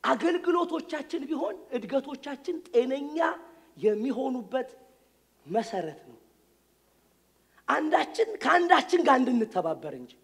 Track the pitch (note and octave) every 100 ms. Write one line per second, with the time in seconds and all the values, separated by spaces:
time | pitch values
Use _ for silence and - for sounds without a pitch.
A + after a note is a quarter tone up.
0 | B3+ C4 E4+ F4 F4 F4 F4 D#4+ - D4+
1 | - E4 C#4 C#4+ D#4+ F#4 - B3 G3+ C4+
2 | C4+ C#4 C#4+ C4+ - E4 - A#3+ C4 C4+
3 | C#4+ D#4 E4 E4+ - - _ - G#3+ G#3
4 | B3+ A#3 C4 B3+ F#3+ C4 B3+ - - _
5 | _ _ _ _ C#3 G#3+ - F#3 D#3+ D3
6 | - - _ _ _ _ _ _ _ _
7 | _ _ _ _ _ _ - C#4+ D#4 E4
8 | - - A4 G#4+ B3+ F4 F4 E4+ - F4
9 | D4 C4 C4 A#3+ G#3+ F#3 E3 C#3+ D3+ C3+
10 | B2 -